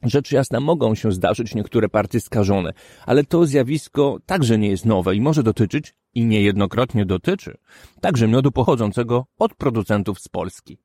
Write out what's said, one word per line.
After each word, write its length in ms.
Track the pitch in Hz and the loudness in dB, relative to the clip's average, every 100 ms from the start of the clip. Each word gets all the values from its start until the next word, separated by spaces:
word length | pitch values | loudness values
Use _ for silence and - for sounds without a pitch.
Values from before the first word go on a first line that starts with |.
Rzecz 280 | 131 139 139 | 0 -2 0
jasna, 280 | 139 135 117 | -2 0 -2
mogą 360 | 143 165 117 110 | -2 0 0 0
się 160 | 110 | -2
zdarzyć 440 | 92 90 101 113 107 | 0 0 -2 -4 -6
niektóre 340 | 104 117 107 | -2 0 0
partie 300 | 110 104 120 | 0 -2 -4
skażone, 540 | - 113 98 98 85 - - - - | -4 -2 2 0 -2 -8 -18 -20 0
ale 180 | 131 | 0
to 220 | 143 170 170 | 2 2 2
zjawisko 720 | 139 123 151 - - 143 113 - | 2 0 -2 -6 -2 0 -2 -4
także 320 | 185 127 113 | 0 2 2
nie 120 | 104 | 2
jest 160 | 98 113 | 0 0
nowe 300 | 101 90 98 | 0 2 0
i 60 | |
może 220 | 131 151 | 0 2
dotyczyć, 500 | 113 104 104 147 147 _ _ | 0 0 0 -2 -8 _ _
i 120 | - 117 | -2 0
niejednokrotnie 800 | 107 101 98 98 104 127 113 98 | 2 2 2 -2 -2 -2 -2 -2
dotyczy, 520 | 92 - 190 - - _ - - _ | -2 -2 -4 -6 -20 _ -20 -20 _
także 260 | - 139 113 | -2 2 2
miodu 240 | 117 131 | 4 2
pochodzącego 760 | 123 120 135 110 101 120 120 131 _ | 0 0 2 0 -2 -2 -2 -4 _
od 160 | 220 _ | -4 _
producentów 640 | 135 113 98 104 98 95 | -2 -2 -2 -2 -2 -8
z 80 | - | -10
Polski. 500 | 92 87 - _ 80 | -8 -8 -10 _ -20